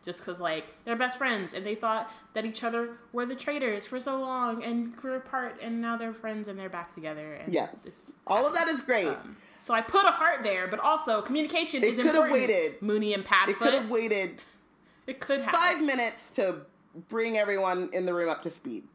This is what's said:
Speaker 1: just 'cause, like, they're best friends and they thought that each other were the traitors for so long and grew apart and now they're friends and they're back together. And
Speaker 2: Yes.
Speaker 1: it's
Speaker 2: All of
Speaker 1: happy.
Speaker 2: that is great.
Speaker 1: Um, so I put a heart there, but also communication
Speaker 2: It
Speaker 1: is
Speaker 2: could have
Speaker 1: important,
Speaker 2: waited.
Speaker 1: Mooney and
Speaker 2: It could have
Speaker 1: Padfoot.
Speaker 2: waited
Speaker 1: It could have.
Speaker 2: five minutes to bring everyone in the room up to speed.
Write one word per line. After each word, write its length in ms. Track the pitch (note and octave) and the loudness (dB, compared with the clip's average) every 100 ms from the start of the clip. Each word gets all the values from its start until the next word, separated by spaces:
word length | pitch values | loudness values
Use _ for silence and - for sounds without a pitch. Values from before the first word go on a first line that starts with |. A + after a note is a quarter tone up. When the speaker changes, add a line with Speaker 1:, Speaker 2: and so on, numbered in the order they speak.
| - | -10
Speaker 1:
just 180 | F3 | -10
'cause, 160 | - F3 | -8 -4
like, 260 | F3 D#3+ - - - | -2 -2 -6 -14 -6
they're 100 | A#3 | -2
best 220 | B3 B3 | -2 0
friends 340 | C4+ A3 F3 | -2 -2 -4
and 120 | F3+ G3+ | -6 -6
they 80 | A3 | -4
thought 360 | A3+ A3 A3+ - - | -2 -2 -4 -12 -8
that 120 | A3 A3 | -4 -4
each 180 | A3 | -4
other 340 | A#3+ A#3 A#3 A#3 - | -4 -2 -4 -8 -8
were 140 | A#3+ A#3+ | -4 -4
the 100 | B3 | -4
traitors 500 | - D4 B3+ G#3 G#3 | -4 -2 -2 -2 -4
for 120 | B3+ | -6
so 200 | B3+ C4+ | -4 -4
long 440 | C4 B3+ A#3+ A3+ | -2 -2 -2 -2
and 320 | A#3+ A#3 A#3 - | -2 -2 -4 -8
grew 200 | C4 C4 | -8 -8
apart 420 | C4 C4 B3 - | -4 -4 -4 -8
and 200 | A3+ A#3 | -6 -4
now 160 | A#3 A#3 | -2 -4
they're 160 | A3+ | -6
friends 340 | A3 A3 G#3+ G#3 | -8 -8 -6 -8
and 120 | F#3+ | -8
they're 100 | F#3+ | -8
back 240 | F3+ F3 | -8 -10
together. 400 | - D#3 D3+ D3+ | -10 -10 -8 -10
And 180 | D3 - | -10 -2
Speaker 2:
Yes. 220 | E3 A#2+ - | -2 -2 -8
Speaker 1:
it's 280 | - - - - - | -18 -20 -20 -18 0
Speaker 2:
All 180 | G3+ C#4 | 4 4
of 80 | E4+ | 2
Speaker 1:
happy. 100 | E4 | 2
Speaker 2:
that 80 | D4 | 0
is 60 | |
great. 260 | - A#3 E3 | 2 2 2
Speaker 1:
Um, 300 | B2+ - - - - | -2 -8 -18 -20 -14
so 160 | - | 0
I 80 | A3+ | 0
put 240 | A#3 G4 G4 | 4 6 6
a 60 | |
heart 320 | - D#4+ C#4+ | 6 2 2
there, 240 | A3 F#3 F#3 | 0 0 -2
but 120 | G#3+ | 0
also 420 | - D#4 D#4 A3 | 2 2 2 0
communication 600 | G#3 C#4 D4+ E4 E4 C#4 | 2 0 2 0 0 2
Speaker 2:
It 40 | A3 | 2
Speaker 1:
is 60 | A#3+ | 4
Speaker 2:
could 100 | C#4 | 4
have 100 | D#4 | 6
Speaker 1:
important, 180 | D#4 C4+ A#3+ | 6 4 4
Speaker 2:
waited. 320 | G3 D#3+ - | 4 2 -2
Speaker 1:
Mooney 320 | G#3 G#3 G#3+ G3+ | 0 2 2 0
and 80 | |
Speaker 2:
It 340 | F#3+ G3 G3 G3+ | 4 4 4 4
could 160 | A#3 | 4
have 120 | C4 A3 | 4 2
Speaker 1:
Padfoot. 40 | |
Speaker 2:
waited 520 | A#3 A3+ G#3 F#3 - - - _ _ _ _ - | 0 2 0 0 -6 -20 -20 _ _ _ _ -12
Speaker 1:
It 120 | C4+ | -10
could 220 | - C#4 | -2 -2
have. 100 | A3+ | 2
Speaker 2:
five 280 | - F4 E4+ | 2 4 2
minutes 480 | D4 B3+ A#3 - - | 2 2 0 -4 -6
to 300 | - F#3+ E3 - _ _ E3 - | 0 0 0 -10 _ _ -20 -8
bring 280 | A3+ A#3 A3 | -2 0 2
everyone 500 | G#3 G3 F#3+ F3+ F3+ | 2 2 2 0 -2
in 140 | F#3 F3+ | -2 0
the 80 | |
room 160 | F3 E3+ | 0 0
up 140 | D#3 | -2
to 80 | E3+ | -4
speed. 360 | - C3+ A2 - | -10 -10 -10 -12